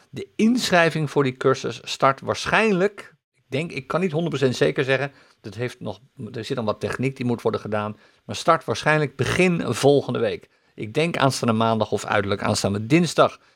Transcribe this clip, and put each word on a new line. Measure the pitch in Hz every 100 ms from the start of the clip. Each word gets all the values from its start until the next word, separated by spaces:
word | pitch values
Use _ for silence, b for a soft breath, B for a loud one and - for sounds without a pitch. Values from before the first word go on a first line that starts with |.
| b
De | - - -
inschrijving | 220 247 - 180 165 156 147
voor | 147
die | 135 123
cursus | 135 131 127 117
start | - - 135 135
waarschijnlijk | 110 107 - 180 220 185 196 - - _ _ _ -
denk, | 131 170
ik | - 131
kan | 135
niet | 139
honderd | 151 170
procent | 139 131 120
zeker | 143 143
zeggen, | 135 135 139 b b b
dat | -
heeft | 104 123 -
nog, | 113 95 _ - 110
er | 123
zit | 107 123
nog |
wat | 110 104
techniek | 107 - 127 135
die | 123
moet | 117
worden | 113 104
gedaan, | 104 107 104 107 b b
maar | - 104
start | - 165
waarschijnlijk | - 123 156 151 147 -
begin | 120 - 180 170 120
volgende | 120 143 143 - 120
week. | 113 90 _ _ _
Ik | - 107
denk | 120 170 165
aanstaande | 135 - 120
maandag | 110 113 110 107
of | 107
uiterlijk | - 107 98 101
aanstaande | 107 104 104 104 110
dinsdag. | 160 170 - 131 - _